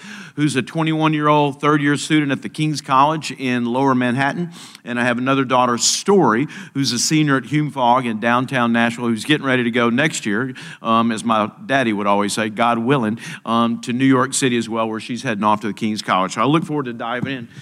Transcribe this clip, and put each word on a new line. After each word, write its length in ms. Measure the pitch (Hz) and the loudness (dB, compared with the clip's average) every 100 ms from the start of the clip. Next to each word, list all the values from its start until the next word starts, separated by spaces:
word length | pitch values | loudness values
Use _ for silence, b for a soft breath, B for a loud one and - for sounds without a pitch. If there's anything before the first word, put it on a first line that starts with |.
| B B B - | B B B -2
who's 200 | 147 127 | 0 0
a 80 | |
twenty-one-year-old 1000 | 113 165 160 156 156 151 151 151 147 139 | -2 -2 -2 0 0 2 2 4 2 0
third-year 340 | 147 151 143 143 | 2 2 2 0
student 380 | - 156 147 | 2 0 2
at 80 | 127 | -2
the 80 | 107 | -4
King's 320 | - 156 143 | -4 -2 -2
College 500 | - 131 147 160 135 | 2 4 4 2 -6
in 340 | - 131 123 120 | -6 -4 -2 0
Lower 300 | 123 135 127 | 2 2 2
Manhattan. 560 | 123 120 139 165 170 B B B | 2 0 0 -2 -6 B B B
And 160 | - 120 | -8 -2
I 60 | 123 | 0
have 140 | 120 | 0
another 260 | 127 135 131 | 0 0 2
daughter, 320 | 127 123 117 | 2 2 2
Story, 680 | - - - 202 135 110 147 B 175 | 0 0 2 4 6 4 0 B -8
who's 180 | 135 131 | -4 -2
a 80 | 117 | -2
senior 380 | - 160 151 135 | 0 2 2 2
at 80 | 117 | 0
Hume 240 | 147 151 | -2 -2
Fogg 380 | 135 120 123 123 | 0 2 2 0
in 120 | 107 | -2
downtown 540 | 117 120 127 135 120 | 2 2 0 0 2
Nashville, 340 | 117 117 120 120 | 2 2 0 -2
who's 160 | 110 | -2
getting 220 | 101 151 135 | 0 0 2
ready 180 | 127 | 0
to 80 | 117 | 2
go 180 | 120 120 | 2 2
next 360 | 120 156 - 110 | 2 0 -2 -2
year, 300 | 101 131 127 165 B | -2 -4 -8 -16 B
um, 300 | - 113 117 | 0 2 2
as 120 | 110 | -2
my 280 | 113 110 104 - 104 | 0 0 0 -4 -2
daddy 260 | 135 117 | 0 0
would 140 | 104 101 | 0 2
always 260 | 101 101 | 2 0
say, 160 | 107 110 | -2 -4
God 300 | 107 117 117 | 0 0 2
willing, 400 | 117 143 110 113 B 156 - | 0 0 0 -4 B -12 -2
um, 340 | 117 117 117 | 0 0 -2
to 120 | 117 | -4
New 120 | 123 135 | 0 4
York 280 | 131 131 | 4 2
City 240 | 131 135 120 | 0 0 0
as 100 | 104 | -2
well, 220 | 113 113 | -4 -4
where 100 | 110 | -6
she's 240 | - 120 | -8 -8
heading 200 | 127 107 | -6 0
off 180 | 107 104 | 0 0
to 60 | 107 | -2
the 60 | |
King's 280 | 98 110 107 | -4 -4 -4
College. 320 | - 95 92 | 0 0 0
So 80 | 113 | 0
I 40 | 120 | 2
look 200 | 160 147 | 2 0
forward 200 | 151 127 | -4 -6
to 80 | |
diving 380 | 117 120 123 127 | -8 -6 -6 -6
in 160 | 135 117 B | -8 -12 B